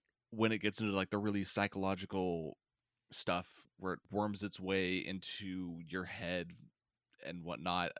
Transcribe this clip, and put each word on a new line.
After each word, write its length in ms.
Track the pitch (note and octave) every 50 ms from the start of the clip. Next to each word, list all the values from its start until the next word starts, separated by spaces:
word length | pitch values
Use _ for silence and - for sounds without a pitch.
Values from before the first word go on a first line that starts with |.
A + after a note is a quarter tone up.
| - _ _ _ _ _
when 200 | A#2 G#2+ A2+ A2 A2+
it 60 | G#2
gets 220 | G#2+ G#2+ G2+ -
into, 120 | A2 G#2 G2
like, 160 | G2 F#2+ -
the 80 | - G#2
really 260 | G#2 G#2+ G2+ G2+ F#2+
psychological 1120 | - - G#2 G2+ G2+ - G2 F#2+ F#2+ F#2+ F#2 F#2+ - - F#2+ F#2 F2+ F2 E2 D#2+ D2+ - - _ _ _ _ _ _ _ _ _ _ -
stuff 560 | - - - F2 F2 F2 - - - - - _
where 160 | - F#2+ F#2 E2+
it 60 | - - -
worms 320 | F#2 G#2 G#2 G#2+ G2+ F#2 G#2
its 160 | G2 - -
way 380 | F#2 F#2+ G2 F#2+ F#2 F2+ F#2
into 840 | F#2 - - F#2+ F#2 - - - - G#2 F#2+ F#2 F#2 F#2 E2+ E2+ E2 E2+
your 180 | D#2 F2 F#2 F#2
head 480 | F#2 - - F2+ F2 F#2 F2+ F2 F2 F2 - - - _ _ _ _ _ _ _ _ _ _ -
and 200 | - F2 F2 D#2+
whatnot, 480 | E2+ E2+ - D#2+ F2 F2 F2+ F2 - -